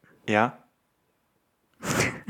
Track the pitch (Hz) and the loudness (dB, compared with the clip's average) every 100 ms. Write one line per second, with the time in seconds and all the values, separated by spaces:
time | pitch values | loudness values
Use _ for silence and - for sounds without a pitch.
0 | _ _ - 107 120 - _ _ _ _ | _ _ 0 2 2 -2 _ _ _ _
1 | _ _ _ _ _ _ _ _ - - | _ _ _ _ _ _ _ _ -4 -2
2 | - - - | -2 -4 -12